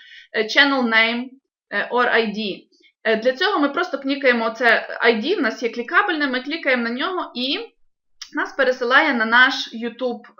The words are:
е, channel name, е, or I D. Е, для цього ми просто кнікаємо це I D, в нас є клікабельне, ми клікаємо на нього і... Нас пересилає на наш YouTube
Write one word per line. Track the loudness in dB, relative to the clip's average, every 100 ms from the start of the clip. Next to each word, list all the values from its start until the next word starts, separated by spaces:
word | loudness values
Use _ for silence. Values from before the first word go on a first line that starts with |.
| -20 -20 -8
е, | -4
channel | 0 2 2 2
name, | 2 2 2 0 -6 -14 _ _ -8
е, | -6 -2
or | 0 2
I | 2 0
D. | -2 -6 -8 _ _ _ _
Е, | -2 0
для | 0
цього | 0 0 2
ми | 0
просто | 0 -4 -4
кнікаємо | -4 0 2 2 0
це | 0 2 2 0 0
I | 2 2
D, | 0 0
в |
нас | -2 -2
є | -6
клікабельне, | -6 0 2 2 0 -2
ми | -4
клікаємо | -6 -4 0 0
на | -2
нього | -4 -4 -4 -8
і... | -6 -4 -4 -8 _ _ _ _ -20 -10
Нас | -6 -4
пересилає | 0 0 0 2 4 4
на | 0
наш | 4 4 4 2 -8
YouTube | -8 -8 -4 -6 -6 -12